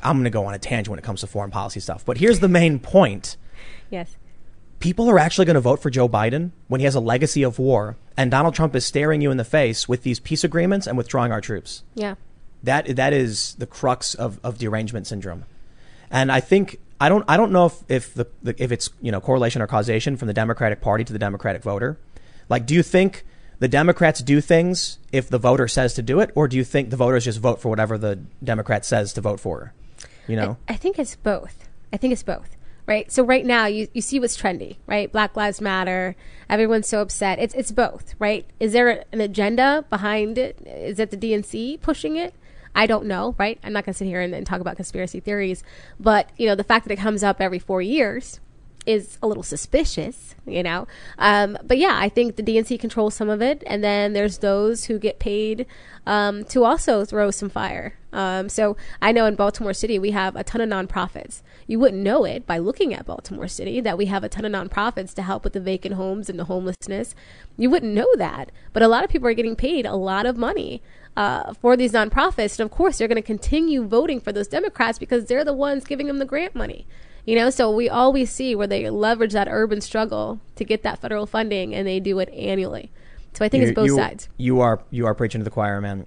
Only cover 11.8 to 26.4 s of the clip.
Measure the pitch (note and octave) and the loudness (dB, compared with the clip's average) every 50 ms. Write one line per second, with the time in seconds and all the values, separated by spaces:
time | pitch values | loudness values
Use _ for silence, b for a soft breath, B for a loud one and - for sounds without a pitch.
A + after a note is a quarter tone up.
11.8 | - - - A#3 G#3 G3+ F#3+ - - - - - - - - - - A#2+ C3+ D3+ | -16 -14 -10 -8 -8 -8 -8 -10 -14 -20 -20 -20 -20 -20 -14 -6 -2 0 0 0
12.8 | D#3 - B2+ B2+ C3 C#3+ D3 C#3 B2+ A#2 G#2+ - - - - - A#2 - - - | 0 -2 -2 0 2 2 2 2 2 0 -2 -4 -6 -8 -8 -10 -12 -12 -8 -2
13.8 | - B2+ B2 - - - - - A#2 B2 G2 - - B2 A2 A#2 A#2+ G#2+ G#2+ A2 | 0 0 0 0 -2 -8 -6 -4 -4 -6 -6 -6 -8 -8 -6 -4 -4 -4 -2 -2
14.8 | A2+ G#2+ A#2+ G#2+ F#2 - A2 G2+ F#2 F#2+ F2 F2 - - - - b b b b | -4 -4 -6 -8 -8 -8 -10 -8 -8 -8 -10 -10 -14 -16 -16 -18 b b b b
15.8 | b b b b b b - C3 C3 C3+ C3+ C3 C3 - F#3+ G3+ G3 - - - | b b b b b b 0 0 2 4 2 2 4 4 4 4 4 0 -6 -16
16.8 | - - - - C#3 D3+ F#3+ G#3 - - D3+ F#3 A3+ G#3 F#3+ F3+ F3 E3 - - | -18 -12 -2 2 4 4 4 4 4 4 4 4 4 6 6 6 6 4 2 -2
17.8 | - - C3 B2+ - - - C3+ A#2 - - - - B2 A2+ - B2 A#2 A#2+ - | -4 -2 -2 -2 -2 -4 -4 -6 -6 -6 -6 -8 -6 -6 -4 -2 -2 -2 -2 -2
18.8 | - - - - B3 A#2 G#2 F#2+ - - C3 C3 B2 A#2 - B2+ A2 G2+ - A2 | -4 -8 -8 -6 -4 -4 -4 -2 0 2 2 2 2 2 0 0 -2 0 0 0
19.8 | G#2 A#2 A2+ A2 - C#3+ C#3 B2 B2+ G#2+ G#2 A2+ A2 A2+ A2+ - B2 G#2+ G#2 - | 2 2 0 0 0 -2 -2 -2 -4 -2 0 0 0 0 0 0 0 0 0 0
20.8 | - A#2 G2+ A2+ A2+ A#2+ A2 G#2 G#2 G2+ G2+ G2 - G#2+ F#2+ - - A2 G2+ G2+ | 0 0 0 0 0 -2 -4 -4 -2 -2 -4 -4 -4 -4 -4 -4 -4 -4 -2 -2
21.8 | A#2+ C3+ D#3 - - - b b b b b b b b B2 B2 A#2 A#2+ D3+ F3 | -2 -4 -4 -6 -12 -20 b b b b b b b b -2 -2 2 4 4 4
22.8 | E3 - - F#3 F#3+ G3 - - - b b b b b b b B2+ B2 B2 C#3 | 4 6 4 4 4 4 0 -4 -16 b b b b b b b 0 2 4 4
23.8 | C3 C3 B2+ - C3 C#3 C3+ - A#2+ C3+ C#3+ D3+ D3 - F3 E3 E3+ F3+ F3+ - | 4 4 4 4 4 2 2 2 2 4 4 4 6 6 4 6 4 2 0 -2
24.8 | - - - - - - - C3+ B2+ - - A#2+ G#2+ B2 B2+ C3+ B2 A2+ - C3+ | -4 -6 -8 -12 -10 -2 -2 -2 0 0 0 2 4 4 4 4 2 0 0 0
25.8 | B2+ A#2+ - - A2+ A#2+ B2+ F3+ A3 - - D3+ | 0 0 0 -2 -2 2 2 2 2 2 2 2